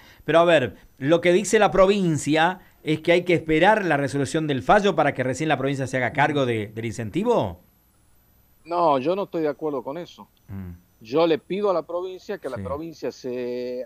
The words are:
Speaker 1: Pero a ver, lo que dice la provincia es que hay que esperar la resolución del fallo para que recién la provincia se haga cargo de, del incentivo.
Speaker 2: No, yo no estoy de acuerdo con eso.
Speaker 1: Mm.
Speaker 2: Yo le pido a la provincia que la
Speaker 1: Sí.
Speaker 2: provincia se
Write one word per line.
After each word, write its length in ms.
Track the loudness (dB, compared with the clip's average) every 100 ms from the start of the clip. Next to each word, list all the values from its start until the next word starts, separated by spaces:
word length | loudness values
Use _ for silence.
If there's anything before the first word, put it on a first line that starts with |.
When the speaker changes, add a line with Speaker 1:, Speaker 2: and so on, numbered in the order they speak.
| -20 -12
Speaker 1:
Pero 140 | 0 4
a 60 | 6
ver, 300 | 4 2 -6 -20 _
lo 240 | 0 2
que 140 | 4
dice 240 | 2 2 2
la 120 | 4
provincia 920 | 4 4 4 0 0 0 2 2 -2 -12 _
es 180 | -4 -2
que 120 | 2
hay 120 | 2
que 100 | 2
esperar 500 | 0 2 2 4 4
la 140 | 2 0
resolución 480 | 0 -2 -2 -2 -2
del 160 | -2
fallo 340 | 2 4 4 2
para 160 | 0
que 100 | 0
recién 280 | -4 -2 -2
la 80 | 0
provincia 280 | 0 -2 -4
se 120 | -2
haga 160 | -2
cargo 320 | 0 0 2 0
de, 220 | -2 -4
del 180 | -8 -8
incentivo. 760 | -8 -6 -4 0 0 -2 -6 _ _ _ _ _ _ _ _ _ _
Speaker 2:
No, 340 | -6 0 2 2
yo 160 | 2
no 100 | -2
estoy 180 | -4 -4
de 60 | -4
acuerdo 340 | -4 -6 -6
con 160 | -8 -10
eso. 280 | -14 -20 -20 _ -18
Speaker 1:
Mm. 220 | -14 -14 -16 _ _
Speaker 2:
Yo 260 | -4 0 2
le 100 | 2
pido 300 | -2 -2 0
a 40 |
la 80 | -2
provincia 560 | -4 -8 -8 -12 -12 -10
que 100 | -10
la 80 | -10
Speaker 1:
Sí. 60 |
Speaker 2:
provincia 500 | -8 -8 -10 -10 -10
se 720 | -10 -10 -8 -6 -6 -8 -8